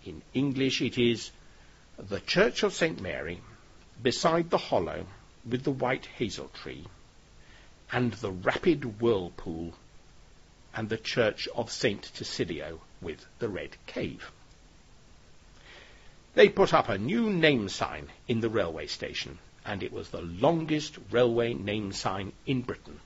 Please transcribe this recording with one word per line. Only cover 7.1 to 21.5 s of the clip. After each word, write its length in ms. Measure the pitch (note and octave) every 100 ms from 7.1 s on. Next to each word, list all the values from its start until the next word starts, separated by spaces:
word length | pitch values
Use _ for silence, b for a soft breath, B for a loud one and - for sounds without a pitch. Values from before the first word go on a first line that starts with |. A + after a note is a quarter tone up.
| - - - B B B B -
and 220 | A#2+ B2
the 180 | G#2 G#2
rapid 680 | F#2 A2+ - F#3+ D3+ C3 G#2
whirlpool, 720 | A#2 G2+ F2 - F#2+ E2 E2+ - - - - - - - - - -
and 160 | - A2
the 80 | A2+
Church 500 | - - A2 - -
of 180 | - G#2+
Saint 300 | - A#2+ G2 -
Cecilio 680 | - - - G2 D#2 D2 E2 - -
with 240 | F#2 D2+ - -
the 100 | A2+
red 300 | F2 D2 - -
cave." 440 | - F2 - - - - - - - - - - - - - - B B B B B B B -
They 160 | - G#3
put 240 | - F#3+
up 160 | D#3+ -
a 80 | G2
new 340 | A#2 A3+ A3
name 380 | F#3 D#3+ C3 G2
sign 420 | - - D2+ D2 - -
in 120 | A#2
the 100 | A2+
railway 360 | G#2+ E2+ D#2 D2+
station, 520 | - - - B1 D#2+ - -
and 180 | - G2+
it 120 | -
was 160 | F#2+ -
the 100 | F2
longest 800 | E2+ F2 C3+ E3 D#3+ D3+ D3 - -
railway 440 | A#2 B2 A#2 A#2